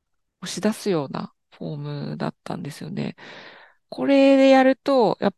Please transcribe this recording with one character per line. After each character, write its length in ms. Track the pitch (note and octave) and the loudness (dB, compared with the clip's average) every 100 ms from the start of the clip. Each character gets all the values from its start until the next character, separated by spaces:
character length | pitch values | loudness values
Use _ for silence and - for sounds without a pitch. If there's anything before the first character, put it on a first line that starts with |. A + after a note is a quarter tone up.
| _ _ _ _ | _ _ _ _
押 100 | F3+ | -12
し 80 | - | -4
出 120 | G#3 | -4
す 180 | - G#3 | -2 -2
よ 160 | E3 C3+ | -2 -2
う 20 | |
な 240 | - - _ _ | -8 -12 _ _
フ 220 | _ E3 | _ -12
ォ 20 | |
ー 20 | D3+ D3 C#3+ D3+ | -10 -10 -8 -10
ム 60 | D#3 | -8
だ 120 | - | -8
っ 60 | - | -8
た 120 | - - | -12 -10
ん 60 | |
で 80 | F3 | -12
す 140 | - | -12
よ 60 | - | -10
ね。 260 | - - - - - - - - _ _ | -8 -8 -10 -20 -20 -20 -20 -20 _ _
こ 180 | - C4 | -6 0
れ 300 | C#4 C4+ C4+ | 4 6 6
で 140 | C4+ | 6
や 120 | C4 | 6
る 120 | C4 C4+ | 4 2
と、 400 | - C4 G3 - | 0 2 2 0
や 80 | |
っ 60 | G3+ | -4